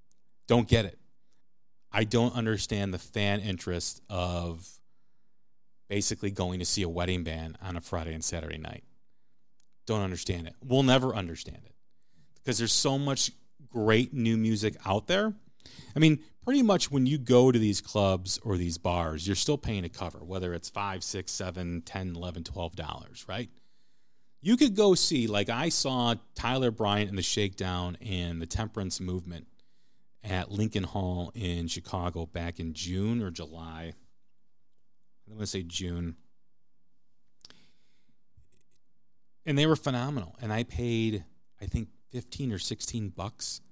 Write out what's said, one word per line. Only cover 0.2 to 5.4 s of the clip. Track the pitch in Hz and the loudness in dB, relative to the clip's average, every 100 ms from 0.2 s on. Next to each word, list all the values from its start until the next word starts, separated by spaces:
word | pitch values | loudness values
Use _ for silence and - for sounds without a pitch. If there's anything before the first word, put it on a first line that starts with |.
| - - - | -20 -14 2
Don't | 120 110 | 4 6
get | 117 101 | 4 2
it. | - - - - - - - - - - | -8 -20 -20 -20 -20 -20 -20 -20 -20 -4
I | 101 | 0
don't | 110 117 120 123 | 2 4 2 0
understand | 113 107 - 104 98 | -2 -2 -2 -2 -2
the | 92 | -4
fan | - 110 101 101 | -6 -2 0 0
interest | 104 92 - 87 - - - | -2 -4 -4 -4 -4 -10 -8
of | 92 87 87 85 82 90 - - - - - - - | -4 -2 -2 -6 -8 -14 -20 -20 -20 -20 -20 -20 -20